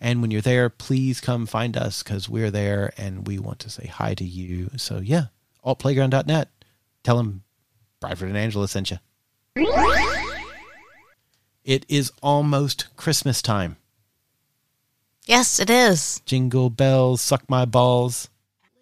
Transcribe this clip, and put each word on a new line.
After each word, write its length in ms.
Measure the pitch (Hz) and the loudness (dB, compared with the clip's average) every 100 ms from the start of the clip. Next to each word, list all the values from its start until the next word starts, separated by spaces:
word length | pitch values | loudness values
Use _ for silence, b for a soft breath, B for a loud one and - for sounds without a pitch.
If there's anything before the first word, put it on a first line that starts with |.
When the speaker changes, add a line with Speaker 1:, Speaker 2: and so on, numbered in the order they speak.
Speaker 1:
And 200 | 120 120 | -2 0
when 100 | 113 | 0
you're 120 | 107 | 0
there, 260 | 127 127 123 | 2 2 2
please 520 | - - 131 131 123 | -2 -4 -2 0 -2
come 240 | - 120 110 | -4 -4 -4
find 280 | 107 120 120 | -4 -4 -4
us 260 | 117 - | -4 -6
'cause 260 | - 101 98 | -6 -8 -6
we're 220 | 110 110 | -4 -2
there 420 | 104 101 101 101 - | -2 -2 -2 -4 -6
and 280 | 101 95 101 | -10 -8 -8
we 120 | 98 | -8
want 220 | 98 - | -8 -10
to 100 | 110 | -14
say 160 | - 123 | -14 -12
hi 260 | - 107 | -6 -6
to 100 | - | -4
you. 440 | 90 90 90 90 92 127 | -8 -8 -8 -8 -8 -8
So 220 | - 104 | -8 -6
yeah, 280 | 98 165 127 - _ _ | -2 0 -2 -8 _ _
alt 140 | 127 131 | -6 -2
playground 320 | 135 135 135 | 0 2 2
dot 160 | 135 143 | 2 0
net. 240 | 156 - _ _ _ _ _ | -2 -2 _ _ _ _ _
Tell 160 | - 120 | 2 2
'em 240 | 113 95 - _ _ _ _ _ | 0 -6 -14 _ _ _ _ _
Bradford 300 | 87 87 92 | -10 -6 -4
and 80 | 104 | -2
Angela 320 | 113 104 98 | -2 -2 -2
sent 220 | 101 95 | -4 -6
you. 80 | 92 _ _ _ _ _ 262 403 622 880 - 1077 1077 1077 1077 - - 1047 740 - _ _ _ _ _ _ _ | -8 _ _ _ _ _ -2 0 2 2 2 0 -2 -8 -12 -14 -20 -20 -20 -20 _ _ _ _ _ _ _
It 200 | 135 135 - | 0 0 2
is 220 | 143 123 - | 0 0 -2
almost 720 | 143 147 147 139 143 - - - | 0 2 2 2 0 -2 -10 -6
Christmas 460 | 165 147 139 117 | -2 0 0 0
time. 340 | - 101 87 82 _ _ _ _ _ _ _ _ _ _ _ _ _ _ - | 0 0 -2 -8 _ _ _ _ _ _ _ _ _ _ _ _ _ _ 2
Speaker 2:
Yes, 340 | 240 247 - | 4 4 2
it 100 | 208 | 4
is. 500 | 240 233 160 - - | 6 6 4 0 -8
Speaker 1:
Jingle 460 | - 131 127 127 127 | -2 0 2 2 2
bells, 500 | 113 135 131 127 120 | 2 4 4 4 2
suck 280 | - 131 - | 2 0 2
my 160 | 127 | 0
balls. 640 | 123 123 123 123 123 123 - _ _ _ _ _ | 2 4 4 4 0 -4 -10 _ _ _ _ _